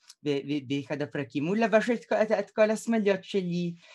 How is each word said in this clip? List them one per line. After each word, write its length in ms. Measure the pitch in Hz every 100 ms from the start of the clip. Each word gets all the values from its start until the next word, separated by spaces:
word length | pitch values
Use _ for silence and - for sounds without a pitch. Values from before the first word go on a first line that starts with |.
| _ -
ב-, 60 | 147
ב-, 380 | 143 139 147 123
באחד 340 | 139 143 147
הפרקים. 440 | 147 147 135 147 156
הוא 100 | 208
לבש 340 | 226 214 214
את 160 | 233 -
כל, 100 | 214
את, 160 | 214
את 200 | 196 202
כל 200 | - 214
השמלות 520 | 220 - 226 202 190
שלי, 500 | - 202 180 175 175 170 -